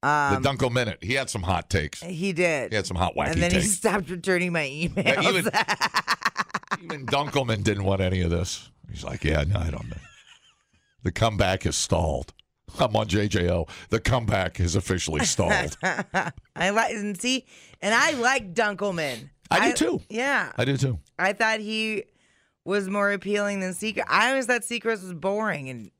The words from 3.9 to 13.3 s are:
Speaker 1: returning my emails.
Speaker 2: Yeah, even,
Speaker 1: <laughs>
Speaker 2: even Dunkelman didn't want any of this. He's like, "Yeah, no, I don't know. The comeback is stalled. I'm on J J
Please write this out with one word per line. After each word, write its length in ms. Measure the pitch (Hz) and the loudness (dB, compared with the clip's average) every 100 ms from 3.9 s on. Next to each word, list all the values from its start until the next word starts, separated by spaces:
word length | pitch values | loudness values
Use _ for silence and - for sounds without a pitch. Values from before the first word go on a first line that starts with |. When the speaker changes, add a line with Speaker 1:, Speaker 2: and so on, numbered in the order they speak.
| 196 151 | 0 -2
Speaker 1:
returning 420 | 180 190 180 180 | -6 0 2 2
my 120 | 170 | 0
emails. 400 | 143 143 165 - | -2 -4 -4 0
Speaker 2:
Yeah, 160 | 139 147 175 | 2 4 4
even, 160 | 190 | 2
Speaker 1:
<laughs> 1400 | 220 - - 202 - - - - - - - - - 208 | 2 0 0 0 0 -2 -2 -2 -2 -4 -6 -6 -6 -8
Speaker 2:
even 220 | 165 151 131 | -6 -8 0
Dunkelman 560 | 143 147 143 123 110 | 0 2 0 0 0
didn't 220 | 101 101 | 2 2
want 160 | 98 98 | 2 2
any 200 | 92 92 | 2 2
of 80 | 87 | 2
this. 400 | 85 87 - - _ - | 0 -2 -6 -12 _ -16
He's 140 | - | -12
like, 200 | - - | -10 -2
"Yeah, 200 | - 76 | 0 2
no, 140 | 73 98 | 2 0
I 120 | 82 | -2
don't 180 | - 58 | -4 -10
know. 80 | - - - _ - _ _ _ _ _ _ | -14 -16 -20 _ -20 _ _ _ _ _ _
The 100 | 101 | -6
comeback 540 | 87 113 104 95 95 85 | 2 2 4 2 2 0
is 100 | - | -2
stalled. 560 | - 82 80 69 69 - _ _ - - | 0 2 2 -2 -6 -16 _ _ -20 -2
I'm 160 | 127 107 | 0 2
on 120 | 107 | 2
J 200 | 98 | 2
J 220 | 104 | 2